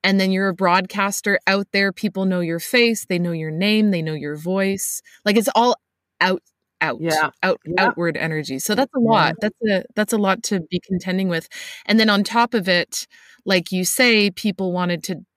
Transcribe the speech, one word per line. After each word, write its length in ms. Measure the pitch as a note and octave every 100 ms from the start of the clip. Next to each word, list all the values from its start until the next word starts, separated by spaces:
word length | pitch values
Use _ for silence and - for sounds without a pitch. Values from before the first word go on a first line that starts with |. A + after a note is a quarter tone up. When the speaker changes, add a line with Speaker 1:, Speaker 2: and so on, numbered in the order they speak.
Speaker 1:
and 160 | F#3+ G3
then 120 | F#3+
you're 180 | F#3+ G3
a 40 |
broadcaster 840 | F3+ F#3+ F3+ F#3 G3+ G3 - G#3 G3 -
out 200 | G3 G3+
there. 180 | G3 G3
People 320 | F#3 G#3+ F#3+ F#3+
know 140 | F3+
your 180 | E3+ E3
face, 460 | - B3 A#3 A3 -
they 120 | F3+
know 120 | F3
your 200 | E3 D#3
name, 400 | D#3 G3+ G#3+ G#3
they 100 | F3+
know 120 | D#3+
your 220 | D#3 D3 D3+
voice. 680 | E3 F#3+ G3 G3 - - _ - G#3
Like, 120 | G#3
it's 120 | G#3 G#3+
all 200 | A#3+ - _ _ _ _
out, 220 | F#3 F#3+ _ _ _ _
out, 160 | D#3 -
Speaker 2:
Yeah. 300 | E3 D#3 D3+ _
Speaker 1:
out, 160 | F#3 F3 D#3
Speaker 2:
Yeah. 200 | E3 G3
Speaker 1:
outward 320 | - E3+ D3+
energy. 420 | D#3+ D#3 D3+ C3
So 160 | - G#3
that's 160 | C4+ C4+
a 40 |
Speaker 2:
Yeah. 100 | A3+
Speaker 1:
lot. 260 | A3 D3+ -
That's 180 | G#3+ - A3
a, 140 | G3 - -
that's 180 | G#3+
a 40 | A3+
lot 260 | G3+ F#3+
to 160 | - G3 D#3+
be 100 | F3 -
contending 440 | F3+ F#3+ F#3 F#3+
with. 180 | E3 - - - - -
And 140 | A3+
then 100 | A3
on 140 | G3+
top 300 | G3+ A#3 A#3
of 140 | A3+ F3+
it, 400 | F3 - - - - - - -
like 260 | F#3 E3
you 140 | F#3 F3+
say, 440 | - B3 A3 G3+
people 400 | F#3+ G#3+ F#3 F#3+
wanted 300 | F3+ F3+ E3+
to 120 | - F3 F3+